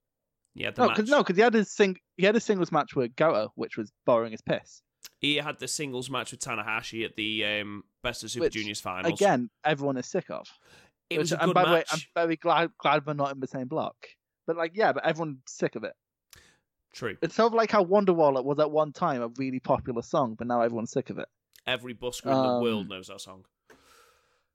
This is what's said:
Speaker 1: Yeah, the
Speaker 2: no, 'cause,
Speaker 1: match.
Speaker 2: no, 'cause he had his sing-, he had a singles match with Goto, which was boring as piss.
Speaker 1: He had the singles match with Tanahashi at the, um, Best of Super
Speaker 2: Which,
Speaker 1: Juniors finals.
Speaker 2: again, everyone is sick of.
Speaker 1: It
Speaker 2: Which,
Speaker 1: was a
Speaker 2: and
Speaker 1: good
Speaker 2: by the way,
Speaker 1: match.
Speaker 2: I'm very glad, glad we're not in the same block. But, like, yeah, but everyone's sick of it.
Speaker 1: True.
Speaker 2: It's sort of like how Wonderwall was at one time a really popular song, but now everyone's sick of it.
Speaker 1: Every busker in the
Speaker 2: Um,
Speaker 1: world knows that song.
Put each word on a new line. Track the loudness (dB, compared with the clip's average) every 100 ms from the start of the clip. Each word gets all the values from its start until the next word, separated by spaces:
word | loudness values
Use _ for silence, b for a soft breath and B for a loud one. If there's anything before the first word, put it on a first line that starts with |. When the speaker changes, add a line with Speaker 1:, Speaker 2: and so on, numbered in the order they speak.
| _ _ _ _ _ -8
Speaker 1:
Yeah, | -6
the | 2
Speaker 2:
no, | 2
'cause, | 2
Speaker 1:
match. | 2
Speaker 2:
no, | 2
'cause | 4 4
he |
had | 6
his | 4 2
sing-, | 2 2 2 _ 0
he | 2
had | 4
a |
singles | 2 0 0
match | 0 -2 -2
with | -2 2
Goto, | 2 2 -2 -6
which | -8 -8
was | -10 _ 2
boring | 2 2
as | -6
piss. | -6 -6 -6 -20 _ _ -20 -6
Speaker 1:
He | -2 0
had | -2 -8
the | -8
singles | -6 -6 -6 -6
match | -6 -8
with | -10
Tanahashi | -8 -6 -6 -6 -6 -6 -6
at | -4
the, | -4 -2 -2
um, | -2 -4 -10 -16 _
Best | -8 -8
of | -8
Super | -2 -2
Speaker 2:
Which, |
Speaker 1:
Juniors | -2 -6 -6
finals. | -6 -4 -2 2
Speaker 2:
again, | 2 2 -2 _
everyone | -2 -2 -2 -4
is | -4
sick | -6 -6
of. | -10 -14 -20 b b b _ -6
Speaker 1:
It | -2
Speaker 2:
Which, | -2
Speaker 1:
was |
a | 0
Speaker 2:
and | 2
Speaker 1:
good |
Speaker 2:
by | 4 4
the |
way, | 4
Speaker 1:
match. | 2
Speaker 2:
I'm | -4 -4 -2
very | 0 0
glad, | 2 2 2 0
glad | 2 2 0
we're |
not | -2 -2 -4
in |
the | -8
same | -6 -6
block. | -4 -4 -8 -20 _ _ _ -6
But, | -2
like, | -2 2
yeah, | 2
but | 4 0
everyone's | 0 -4 -8 -14
sick | -4 -4 -4
of |
it. | -10 -12 _ _ _ -20 b b b _ _
Speaker 1:
True. | -8 -8 -4
Speaker 2:
It's | -4 2
sort | 2
of |
like | 4 4
how | 4 4
Wonderwall | 4 4 6 6 4
was | 0 2
at | 2
one | 2 0
time | 0 -2 -2
a | -4 -6
really | -6 -4
popular | 0 0 0 -6
song, | -2 0 0 -2
but | -2
now | 0
everyone's | 0 0 -4
sick | -4 -6
of | -8
it. | -12 _ _ _ -6
Speaker 1:
Every | -6 -6
busker | -10 -8 -6 0
in |
the | 2 2
Speaker 2:
Um, | 2
Speaker 1:
world | 0 -2 -4
knows | -10 -14
that | -16
song. | -16 -20 _ _ _ b b b b b b b b